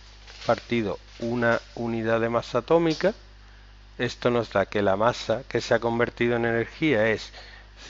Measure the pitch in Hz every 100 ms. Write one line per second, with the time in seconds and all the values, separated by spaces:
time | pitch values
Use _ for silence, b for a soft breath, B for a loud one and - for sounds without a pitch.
0 | - - - - - 113 - 117 104 78
1 | - - 117 120 117 117 - - 117 113
2 | 113 113 113 117 - 123 - 165 165 156
3 | 180 - - - b b b b - -
4 | 120 - 123 120 110 101 95 104 101 95
5 | 113 117 - 113 135 117 - 117 117 117
6 | 117 - 120 120 117 117 110 - 156 113
7 | 110 104 - - B B B - -